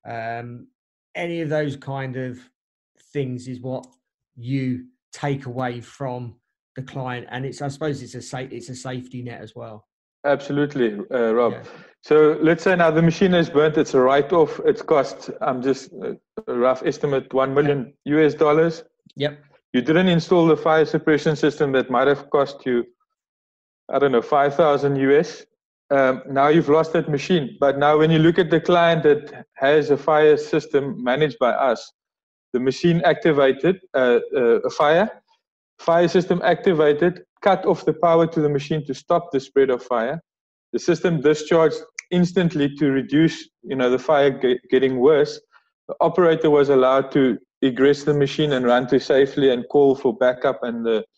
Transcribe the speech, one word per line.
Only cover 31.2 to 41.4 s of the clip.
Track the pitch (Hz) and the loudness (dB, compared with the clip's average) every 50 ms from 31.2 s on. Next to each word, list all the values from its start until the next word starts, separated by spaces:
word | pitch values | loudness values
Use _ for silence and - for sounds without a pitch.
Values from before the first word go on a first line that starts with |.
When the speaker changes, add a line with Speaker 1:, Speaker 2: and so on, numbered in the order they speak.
| 156 147 120 - | 0 -2 0 0
Speaker 2:
by | 131 120 | 0 0
us, | 107 101 135 131 113 110 - - _ _ _ _ _ _ _ _ _ _ _ _ - | 0 0 0 0 -2 -2 -6 -18 _ _ _ _ _ _ _ _ _ _ _ _ -6
the | 123 | -2
machine | 127 131 123 - - 175 165 170 - | -2 -2 -4 0 0 0 2 2 2
activated, | 175 147 - - 175 151 143 139 135 131 131 - 165 190 190 - _ - | 0 0 2 0 0 2 4 2 2 2 0 0 -2 -2 -2 -8 _ -2
uh, | 139 127 123 120 117 - - - | 0 2 2 2 0 0 -2 -4
uh, | 135 123 117 117 104 | 0 2 2 2 2
a | - 123 | 0 -4
fire, | - - 156 147 156 170 208 233 - - _ _ _ _ _ _ _ _ _ _ _ _ | -2 0 2 2 4 2 2 0 -4 -14 _ _ _ _ _ _ _ _ _ _ _ _
fire | - - 165 170 175 | -2 0 2 2 2
system | 170 - 185 175 - 185 175 - | 2 2 0 0 0 -2 -2 0
activated, | 175 170 170 - 202 180 151 156 147 147 147 170 180 175 - - _ _ _ | -2 -2 0 0 0 2 4 2 2 2 2 0 -2 -2 -4 -16 _ _ _
cut | - 208 190 185 - | 0 0 0 0 0
off | 208 180 170 - | -2 -2 -2 -2
the | - 156 | -4 -2
power | - - 170 165 165 165 | 0 2 2 4 4 2
to | 160 - 170 | 2 0 -2
the | 151 147 | -2 0
machine | 147 139 143 - 160 156 135 | -2 -2 -4 -4 -6 -6 -6
to | - 131 | -8 -10
stop | - - _ 170 170 170 - | -12 -4 _ -2 -2 -2 -2
the | - 135 | -6 -6
spread | 135 - _ 139 135 131 | -6 -2 _ 2 2 2
of | 127 123 - | 0 -4 -4
fire. | - 127 117 113 123 151 170 - _ _ _ _ _ _ _ _ _ | -4 -4 -2 -2 -4 -6 -8 -12 _ _ _ _ _ _ _ _ _
The | - 117 | -8 -6
system | - - 175 165 - 185 170 147 | -2 -2 -2 0 0 -2 -2 2
discharged | 127 147 156 151 | 2 2 0 0